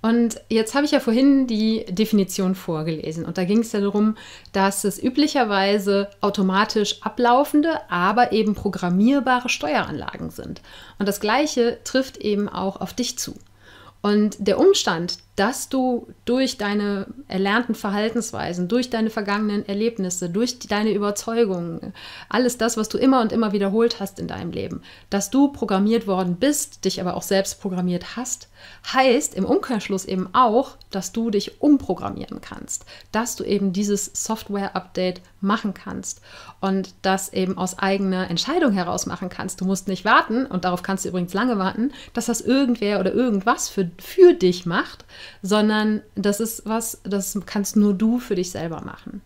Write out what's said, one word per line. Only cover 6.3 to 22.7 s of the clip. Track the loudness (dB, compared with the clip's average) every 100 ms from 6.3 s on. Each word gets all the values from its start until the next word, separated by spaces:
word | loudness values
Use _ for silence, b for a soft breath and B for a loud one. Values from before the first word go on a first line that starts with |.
| 2 2 2 2 2 0 -2
ablaufende, | -6 2 4 4 4 2 2 -2 -4
aber | 0 2 4 4
eben | 4 2 0
programmierbare | -2 -2 0 4 6 4 2 0 0
Steueranlagen | -4 -2 -2 -2 -6 -8 -10 -12
sind. | -10 -12 -12 B B B B
Und | -2
das | 0
Gleiche | 0 2 2 2 0 0
trifft | -2 0 -2 -4
eben | -2 0 -2
auch | -4 -6 -6
auf | -10
dich | -6 -6 -6
zu. | -10 -12 -20 B B B B B
Und | 0 2 2 0
der | 0 4
Umstand, | 6 4 2 -2 -4 -8 _ -2
dass | 0 -2 -4
du | 0 0 -2 -6 -12 -2
durch | 0 0 -2
deine | -2 -2 -2 -4 -6 -14 -6
erlernten | -2 0 0 0
Verhaltensweisen, | -4 -2 -2 0 -2 -4 -6 -6 -4 0
durch | 0 0
deine | -2 -2
vergangenen | -2 -4 -2 0 -2 -4
Erlebnisse, | -2 -2 -2 -6 -4 -4
durch | -2 -2 -4
deine | -4 -2 0
Überzeugungen, | 0 -2 -4 -4 0 0 0 -6 -8 -12 B B B B
alles | 0 0 2
das, | -2